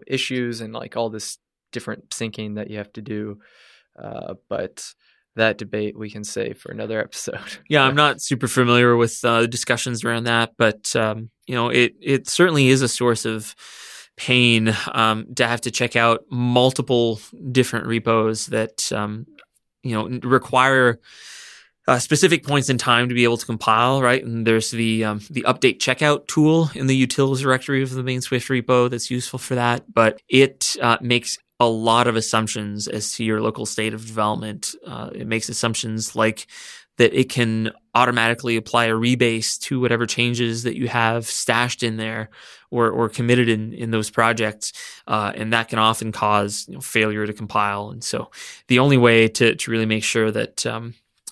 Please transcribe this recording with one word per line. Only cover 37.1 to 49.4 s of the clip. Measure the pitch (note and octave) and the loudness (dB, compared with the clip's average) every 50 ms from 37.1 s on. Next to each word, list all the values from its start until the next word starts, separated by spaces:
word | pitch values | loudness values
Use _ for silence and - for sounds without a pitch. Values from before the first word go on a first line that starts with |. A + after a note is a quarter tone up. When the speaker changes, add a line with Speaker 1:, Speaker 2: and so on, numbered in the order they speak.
| - | 4
Speaker 2:
it | - B2+ C3 | 2 0 0
can | - B2+ A#2+ A2+ A2 A2 A2 A2 - _ _ _ - | 0 0 0 0 0 -2 -4 -4 -6 _ _ _ 2
automatically | A#2 B2 B2 B2 A#2 A2+ A2+ A#2 A#2 C3 A#2+ A#2 | 2 2 4 4 2 2 2 0 0 -2 -2 -2
apply | A2+ A2 - - A#2 A#2 | -2 -2 0 0 2 2
a | A2+ A2+ | 2 2
rebase | A2+ A#2 A#2+ B2+ A#2+ B2 A#2 A2+ A2+ G#2+ - - - | 2 2 2 2 4 2 2 2 0 -4 -4 -6 -6
to | - - C#3 B2+ | -6 -4 -2 0
whatever | B2 A#2+ A#2+ A2+ A#2+ | 0 0 0 0 -2
changes | A2+ - - A#2+ A#2+ A#2+ A2+ A#2+ A#2 A2+ A#2 A#2+ | -2 -2 0 0 0 0 -2 -2 -2 -4 -4 -6
that | A#2+ A2+ | -6 -6
you | A#2+ B2+ | -4 -4
have | A2+ - A#2 A2+ A2+ A#2 A#2+ A2 | -2 0 0 0 0 0 -2 -4
stashed | - - - - - A2+ A2+ B2 B2 - - B2 | -6 -6 -4 -2 0 0 0 0 -2 -4 -4 -4
in | A#2 A2 | -4 -4
there | A2 A2 A2 A2 A2 A2 - _ - - - - - _ - | -4 -6 -8 -8 -8 -10 -12 _ -20 -20 -20 -20 -20 _ -4
or, | - A#2+ A#2 A2+ | 0 2 2 2
or | - A#2+ A#2 G#2+ | 2 0 -2 -2
committed | - - A#2+ A#2 B2 B2 B2 | -2 -2 2 4 4 4 4
in, | A#2 A2+ G#2+ G#2+ A2+ - | 4 2 0 -2 -6 -8
in | - A#2 A2+ | -8 -6 -4
those | A2+ A2 G#2+ - | -2 -2 -2 -2
projects. | - - A2+ A2+ A#2 A2+ A2 G#2+ G#2+ - - - - - - - - - - | 0 0 2 2 2 0 -2 -4 -4 -6 -10 -10 -10 -12 -16 -18 -18 -14 -8
Uh, | - A2 G#2+ G#2 G2+ - | -4 -2 -2 -2 -2 -6
and | - A2 A2 A2+ | -6 -4 -2 -2
that | A#2 A2+ | -2 -2
can | - A2 | -2 -2
often | A2+ A2 A2+ A2+ - A2+ A2 | 0 2 2 0 0 -4 -6
cause, | G#2+ - - G#2 G#2 G#2 G2+ G#2 G#2 - - | -4 -2 0 2 2 2 0 0 -4 -8 -10
you | - F#2+ | -12 -14
know, | - | -12
failure | - - - A2+ A2 G#2+ G#2+ G#2+ G#2+ | -8 -2 0 0 0 0 0 -4 -4
to | G#2 G#2 | -6 -6
compile. | - A2 G2+ - G#2+ G#2 G2+ G2+ G2+ G#2 G#2+ | -8 -8 -4 -2 -2 -2 -2 -2 -6 -8 -10
And | - A#2+ - | -12 -12 -8
so | - - B2 B2 - - - - - - - _ | -6 -6 -6 -8 -10 -14 -18 -18 -18 -20 -10 _
the | - B2 B2 | 2 4 6
only | C3+ C#3+ C#3 | 6 6 6
way | B2+ A#2+ A#2+ A2+ A2+ A2+ | 6 6 8 8 6 6
to, | A2 - - | 4 4 2